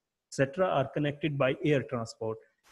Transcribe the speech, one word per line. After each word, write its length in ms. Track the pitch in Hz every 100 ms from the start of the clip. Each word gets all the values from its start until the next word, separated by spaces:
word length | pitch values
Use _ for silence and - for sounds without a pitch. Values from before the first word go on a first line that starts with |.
| _ _ _
cetera 360 | - 135 185 185
are 220 | 147 131
connected 500 | 160 147 143 160 139
by 160 | 131 -
air 180 | 151 139
transport. 540 | 117 120 113 - 110 110 - _ _